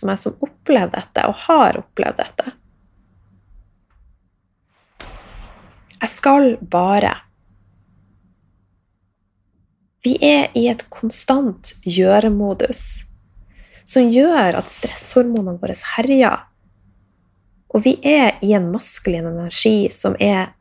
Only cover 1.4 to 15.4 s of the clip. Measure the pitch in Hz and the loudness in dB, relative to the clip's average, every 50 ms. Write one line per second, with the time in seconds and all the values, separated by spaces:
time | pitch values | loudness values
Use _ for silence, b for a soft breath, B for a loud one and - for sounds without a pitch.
1.4 | - - 330 302 233 - - - - _ - - - - - - - - - - | 0 2 4 4 4 2 2 -2 -8 _ -8 -6 -6 -4 -4 -6 -8 -6 -6 -8
2.4 | - 254 - _ _ _ _ _ _ _ _ _ _ _ _ _ _ _ _ _ | -8 -8 -10 _ _ _ _ _ _ _ _ _ _ _ _ _ _ _ _ _
3.4 | _ _ - - - _ _ _ _ _ _ _ _ _ _ _ _ _ _ _ | _ _ -20 -20 -20 _ _ _ _ _ _ _ _ _ _ _ _ _ _ _
4.4 | _ _ _ _ _ _ _ _ _ _ _ - - - - - - - - - | _ _ _ _ _ _ _ _ _ _ _ -20 -20 -20 -20 -20 -20 -20 -20 -20
5.4 | - - - _ _ _ _ _ _ _ - - 233 - - - - 277 277 285 | -20 -20 -20 _ _ _ _ _ _ _ -14 -8 -6 -4 -2 0 2 4 4 4
6.4 | 277 247 226 - 175 - - 175 180 190 202 208 208 - - - - _ _ _ | 4 2 0 -2 -4 -4 -2 0 0 2 0 0 0 -2 -4 -6 -12 _ _ _
7.4 | _ _ _ _ _ _ _ _ _ _ _ _ _ _ _ _ _ _ _ _ | _ _ _ _ _ _ _ _ _ _ _ _ _ _ _ _ _ _ _ _
8.4 | _ _ _ _ _ _ _ _ _ _ _ _ _ _ _ _ _ _ _ _ | _ _ _ _ _ _ _ _ _ _ _ _ _ _ _ _ _ _ _ _
9.4 | _ _ _ _ _ _ _ _ _ _ _ _ - 247 262 - 294 294 294 285 | _ _ _ _ _ _ _ _ _ _ _ _ -4 -2 -2 2 2 2 4 2
10.4 | - - - 240 233 240 233 240 - - - - - 226 - - - - 262 277 | 0 0 -2 0 0 0 -2 -4 -10 -16 -12 -8 -8 -6 -6 -4 -2 0 0 0
11.4 | 277 220 180 - - - - - - 180 175 185 185 190 202 208 214 220 208 202 | 0 -2 -4 -6 -12 -18 -16 -12 -8 -4 0 2 4 4 4 4 4 2 0 -2
12.4 | 208 196 190 - - - 240 - - - - - - - - _ _ _ _ - | -2 -4 -4 -2 -4 -4 -4 -6 -8 -8 -8 -10 -12 -16 -20 _ _ _ _ -20
13.4 | - b b b b b b b b b - 262 247 233 233 254 285 349 330 277 | -20 b b b b b b b b b 2 2 4 4 4 4 4 4 4 2
14.4 | 202 180 160 - - - - - - - - - - - - 254 247 240 233 220 | 2 2 0 -2 -4 -6 -6 -6 -6 -8 -10 -10 -6 0 2 2 2 2 0 -4